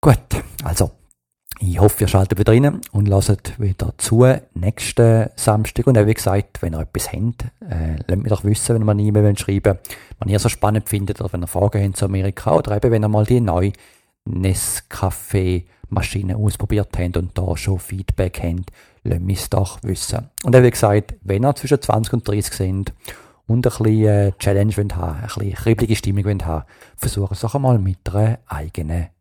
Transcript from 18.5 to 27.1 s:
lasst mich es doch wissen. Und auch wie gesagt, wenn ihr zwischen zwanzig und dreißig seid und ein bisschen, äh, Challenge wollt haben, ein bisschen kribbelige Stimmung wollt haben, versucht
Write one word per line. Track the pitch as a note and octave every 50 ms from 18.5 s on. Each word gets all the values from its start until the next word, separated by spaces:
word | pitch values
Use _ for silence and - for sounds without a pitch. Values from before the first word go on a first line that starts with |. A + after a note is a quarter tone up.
| E2+ F2 F2+ - - _ _ _ _ _ _
lasst | A2 - E2+
mich | F2 F#2 G2 F#2
es | - -
doch | - G2 G2 F#2 - - -
wissen. | G2 F#2 - - - - - - - _ - -
Und | - A#2+
auch | B2+ B2+
wie | A#2+
gesagt, | A2+ - - G#2+ G2+ G#2 G#2 - - _ -
wenn | F#2 G2 G2 A#2+
ihr | C#3 C#3
zwischen | - - C3 D3 C3+ -
zwanzig | - A2+ A2 A2 - -
und | A#2+ -
dreißig | - G#2 G#2 G2 - -
seid | - G2 F#2 F#2+ G2 G2 - - _ _ - - - - _ _ _ _
und | - A2+ B2 B2
ein | B2 - - A2
bisschen, | A2 A2 A2 G#2+
äh, | G#2+ G#2 G#2 G2+ G2+ F#2+ _
Challenge | - G#2 G2+ G2 G2+ G#2+ G2
wollt | - G#2 G2+ -
haben, | E2+ F2 E2+ D#2
ein | D2+ G#2+
bisschen | A2 - - G2+ G2 -
kribbelige | - - A2+ A2+ G#2+ A#2 G#2+ A2
Stimmung | - - G2+ G2 G2+ F#2+
wollt | G#2 G2+ F#2+ -
haben, | E2 D#2+ D#2 - _ - _ - - _
versucht | - - -